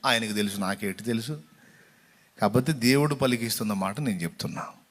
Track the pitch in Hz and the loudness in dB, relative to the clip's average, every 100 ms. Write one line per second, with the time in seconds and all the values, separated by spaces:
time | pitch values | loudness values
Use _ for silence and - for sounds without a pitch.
0 | - 117 110 104 104 101 95 98 104 95 | 2 0 0 0 -2 -2 -4 -2 -4 -6
1 | 113 113 117 151 - _ - - _ _ | -4 -2 -4 -10 -12 _ -20 -20 _ _
2 | _ _ _ - 104 107 131 147 120 139 | _ _ _ 0 2 2 2 2 4 6
3 | 147 143 135 123 117 - 110 101 95 101 | 4 2 2 2 -2 -2 -2 -2 -2 -2
4 | 143 92 82 - - - - - _ | -2 -2 -4 -6 -8 -8 -12 -16 _